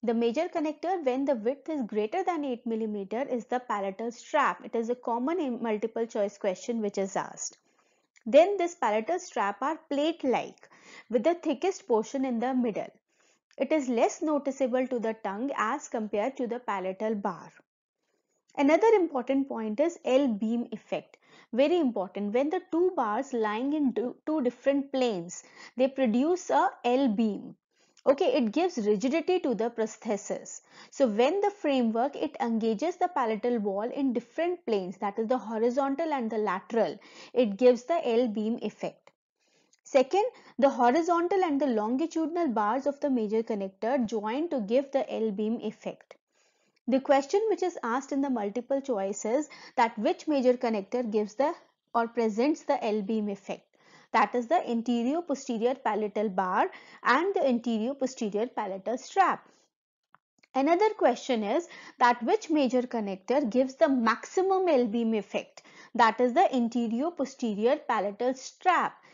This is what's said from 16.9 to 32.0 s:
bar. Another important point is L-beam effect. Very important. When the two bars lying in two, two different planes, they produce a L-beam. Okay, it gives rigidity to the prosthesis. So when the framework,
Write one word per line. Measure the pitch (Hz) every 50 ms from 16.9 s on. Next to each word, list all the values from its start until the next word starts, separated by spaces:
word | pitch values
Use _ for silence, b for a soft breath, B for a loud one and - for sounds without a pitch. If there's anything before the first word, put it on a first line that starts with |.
| 190 - 214 220 226
bar. | 202 196 208 175 160 - 156 - - _ _ _ _ _ _ _ _ _ _ _ _ _ _ _ _ _ _ -
Another | - 285 277 311 330 415 453 453
important | 415 349 320 - 254 233 - 269 277 269 269
point | 240 226 220 220 214 208
is | 294 339 339 - -
L-beam | - 254 262 294 262 220 196 226 220 233 233 240 - -
effect. | 202 - - - 156 - _ - - b b b b b b b
Very | 226 277 302 349 359
important. | 320 254 220 208 180 196 - 202 202 208 208
When | 247 277 302
the | 339 370 - - -
two | 330 359 370 370
bars | 320 247 214 208 226 269 269 -
lying | 233 220 208 208 220 254 285 294
in | 311 294 254 220
two, | 214 214 247 - _ -
two | - 311 311
different | 254 247 247 - - 269 277 285 269 277 -
planes, | 262 254 240 214 180 170 180 - - - B B B B B B
they | B 254 269
produce | 269 - 269 233 208 240 269 320 370 349 - -
a | - 285 339 392 - - -
L-beam. | 240 240 262 277 262 208 196 226 214 196 - - - - _ _ _ _ b b b b b b
Okay, | - 277 269 370 302 -
it | 269 240 214 202
gives | 294 349 370 359 254
rigidity | 202 208 214 202 202 262 269 330 320 370 359 370
to | 359 294 240
the | 185 226 240
prosthesis. | 233 - 220 220 - - - 220 214 190 - - 196 - - - - - - B B B B B
So | B - 277
when | 233 202 208 240 277 349 403 403
the | 403
framework, | 403 - - 302 277 262 240 226 214 226